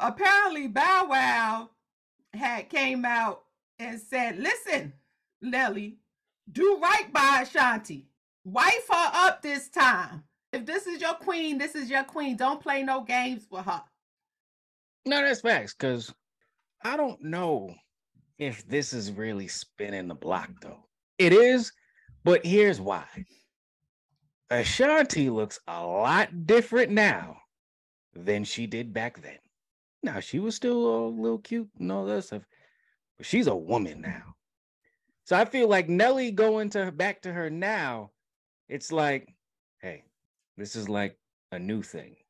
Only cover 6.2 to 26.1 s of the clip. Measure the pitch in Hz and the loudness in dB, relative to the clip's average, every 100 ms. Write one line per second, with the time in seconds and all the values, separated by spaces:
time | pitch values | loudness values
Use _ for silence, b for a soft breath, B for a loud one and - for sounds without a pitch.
6.2 | _ _ - 220 381 381 339 415 - 311 | _ _ -12 2 4 4 4 2 2 2
7.2 | 269 269 262 320 254 220 - 143 - _ | 4 4 2 2 2 0 -6 -16 -16 _
8.2 | _ _ 190 220 349 466 - 339 320 339 | _ _ -6 2 4 4 2 2 2 4
9.2 | 370 349 294 285 - 349 262 196 156 147 | 4 2 -4 -6 -4 2 4 4 -2 -10
10.2 | - _ - 262 226 359 370 330 330 339 | -20 _ -12 -10 -6 -6 -6 -6 -4 -4
11.2 | - 339 311 277 302 302 247 269 269 320 | -4 -2 -2 -4 -4 -6 -2 -2 -2 -6
12.2 | 285 233 262 285 302 277 269 262 220 247 | -4 -2 -2 -2 -4 -4 -2 -4 -2 -2
13.2 | 254 240 - 185 185 170 - _ _ _ | -2 -6 -10 -10 -6 -6 -8 _ _ _
14.2 | _ _ _ _ _ _ _ _ 262 285 | _ _ _ _ _ _ _ _ -2 0
15.2 | 277 240 233 175 104 - 135 123 113 - | 2 0 2 0 0 -4 -2 -2 -6 -18
16.2 | _ _ _ _ _ _ 220 294 277 - | _ _ _ _ _ _ -6 -2 -2 -4
17.2 | 156 170 175 135 95 87 _ _ _ _ | -8 -4 -2 -2 -4 -16 _ _ _ _
18.2 | _ - 143 110 104 143 139 123 104 101 | _ -10 -8 -8 -4 -4 -4 -6 -8 -8
19.2 | 110 101 92 - - - 101 98 87 80 | -6 -6 -8 -12 -14 -12 -8 -8 -8 -10
20.2 | 76 90 - - - - _ _ _ - | -4 -4 -6 -16 -18 -20 _ _ _ 2
21.2 | 180 190 240 254 226 - b b b b | 8 10 8 6 0 -10 b b b b
22.2 | 165 175 170 202 208 131 95 92 - - | 4 4 6 4 4 4 -4 -6 -8 -16
23.2 | 190 _ _ _ _ _ _ _ _ _ | -18 _ _ _ _ _ _ _ _ _
24.2 | _ _ - 120 110 - 269 311 277 160 | _ _ -4 -2 -2 2 4 4 2 2
25.2 | 139 110 107 - - 170 170 95 240 | 0 0 -4 -6 -12 -8 -4 0 2